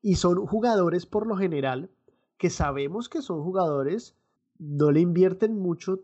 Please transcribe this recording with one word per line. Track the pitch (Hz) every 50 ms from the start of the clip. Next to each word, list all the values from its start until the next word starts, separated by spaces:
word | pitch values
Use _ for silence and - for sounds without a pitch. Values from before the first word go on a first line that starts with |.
Y | - 202 180
son | - - 180 175 180 -
jugadores, | - 202 220 220 240 220 196 175 170 175 175 175
por | - - 208 214
lo | 226 208
general, | 185 196 180 160 143 135 131 127 131 165 185 _ _ _ _ _ _ _ _ _
que | - - 175
sabemos | - - 160 143 135 139 139 143 175 233 240 -
que | - 320
son | - - 175 151 147
jugadores, | 180 185 190 180 156 147 139 135 143 185 233 240 - _ _ _ _ _ _ _ _ _
no | - 156 147 147 143 151 147
le | 143 156
invierten | 175 175 165 175 185 185 190 190 220 220 226
mucho | 202 185 175 165 170 - 190 190 190